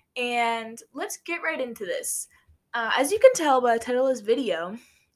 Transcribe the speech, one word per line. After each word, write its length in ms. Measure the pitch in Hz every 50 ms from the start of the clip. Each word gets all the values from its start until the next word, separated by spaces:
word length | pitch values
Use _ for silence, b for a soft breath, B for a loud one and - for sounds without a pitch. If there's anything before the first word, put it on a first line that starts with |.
| b _ -
and 600 | 247 247 240 240 240 233 233 233 226 220 226 233 - - _ -
let's 220 | 285 381 415 -
get 260 | - _ 339 339 339 320
right 180 | 320 320 277
into 240 | 247 240 226 - 202
this. 420 | 175 170 - - - - - - b b b b b - _ _ _ -
Uh, 160 | 240 226 220 -
as 140 | 240 285 285
you 80 | 403 440
can 140 | 523 523 508
tell 280 | - 320 294 262 254
by 160 | 247 240 233
the 60 | 226 233
title 240 | 247 247 254 269
of 80 | 269 262
this 100 | 220 202
video, 500 | 214 240 277 254 202 170 160 170 185 214 240 b b b b b b _